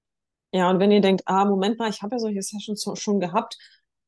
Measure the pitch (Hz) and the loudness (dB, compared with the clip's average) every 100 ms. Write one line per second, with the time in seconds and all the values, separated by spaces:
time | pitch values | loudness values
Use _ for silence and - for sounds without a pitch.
0 | _ _ _ _ _ 185 180 190 202 208 | _ _ _ _ _ 0 2 4 4 6
1 | 190 190 - 190 202 196 196 226 220 202 | 4 2 0 2 2 2 0 -2 -4 -6
2 | 202 247 220 196 196 214 202 208 208 165 | -8 -6 -4 -6 -8 -10 -10 -8 -8 -6
3 | - 202 175 196 233 - - _ _ _ | -2 -2 0 -2 -4 -10 -20 _ _ _